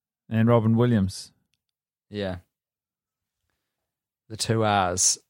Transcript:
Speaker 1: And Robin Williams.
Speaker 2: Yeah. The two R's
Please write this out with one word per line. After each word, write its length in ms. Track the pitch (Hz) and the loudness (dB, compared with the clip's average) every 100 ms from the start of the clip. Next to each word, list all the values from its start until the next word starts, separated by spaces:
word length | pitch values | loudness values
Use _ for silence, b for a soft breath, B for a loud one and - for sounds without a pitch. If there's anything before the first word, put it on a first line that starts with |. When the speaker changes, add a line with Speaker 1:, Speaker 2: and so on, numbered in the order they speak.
| _ _ - | _ _ -4
Speaker 1:
And 200 | 113 113 | 0 4
Robin 280 | 117 110 113 | 4 2 2
Williams. 560 | 123 113 95 - - _ _ _ _ _ _ _ _ | 2 2 0 -6 -18 _ _ _ _ _ _ _ _
Speaker 2:
Yeah. 280 | 104 98 90 - _ _ _ _ _ _ _ _ _ _ _ _ _ _ _ _ _ - | -8 -8 -8 -16 _ _ _ _ _ _ _ _ _ _ _ _ _ _ _ _ _ -18
The 80 | 110 | -8
two 280 | - 113 | -4 0
R's 540 | 107 101 87 92 - - | 0 0 0 0 -2 -2